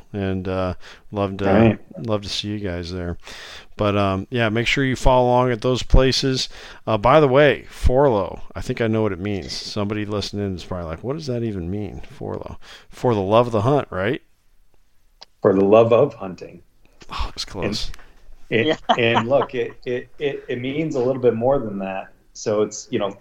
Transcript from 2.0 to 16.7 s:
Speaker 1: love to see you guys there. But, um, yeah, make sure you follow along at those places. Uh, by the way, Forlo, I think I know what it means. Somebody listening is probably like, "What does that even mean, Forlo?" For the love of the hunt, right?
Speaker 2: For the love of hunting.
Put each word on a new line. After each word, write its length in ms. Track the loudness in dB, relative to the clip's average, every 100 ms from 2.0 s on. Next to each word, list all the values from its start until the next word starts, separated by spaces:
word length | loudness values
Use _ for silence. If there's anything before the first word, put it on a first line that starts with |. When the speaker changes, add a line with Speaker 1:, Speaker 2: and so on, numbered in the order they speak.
| -4
Speaker 1:
love 160 | -4
to 60 | -4
see 200 | -6 -6
you 120 | -6
guys 320 | -4 -6 -6
there. 260 | -6 -6 -8 -12 -18 -18 -18 -12 -2
But, 200 | 0 2
um, 320 | 0 -2 -2
yeah, 180 | -2 0
make 200 | 0 0
sure 160 | 0
you 100 | 0
follow 320 | 2 4 4 4
along 240 | 4 2
at 120 | 0
those 200 | 0 -2
places. 680 | 4 6 6 4 0 -2 -4 -10 -18 -10 -2
Uh, 100 | 2
by 220 | 6 6
the 80 | 6
way, 400 | 6 6 4 -4
Forlo, 720 | 0 4 6 4 4 0 -6 -10
I 60 | -8
think 200 | -6 -2
I 60 | 0
know 160 | 2
what 80 | 0
it 80 | -2
means. 340 | -4 -6 -6
Somebody 540 | -10 -6 -4 -4 -4 -4
listening 480 | -4 -4 -4 -4
is 100 | -6
probably 220 | -8 -8 -8
like, 160 | -8
"What 120 | -8 -8
does 100 | -6
that 160 | -4
even 260 | -4 -4 -6
mean, 340 | -6 -8 -10 -14 -12
Forlo?" 420 | -10 -10 -12 -14 -18 -20 -20
For 240 | -4 0
the 80 | 2
love 260 | 4 4 4
of 60 |
the 100 | 2
hunt, 260 | 2 2 0
right? 320 | -4 -4 -4 -10 _ _ _ _ _ _ _ _ _ -20 _
Speaker 2:
For 100 | 2
the 120 | 4
love 280 | 6 6 8
of 220 | 4 4
hunting. 480 | -2 -14 -14 -16 -20 -20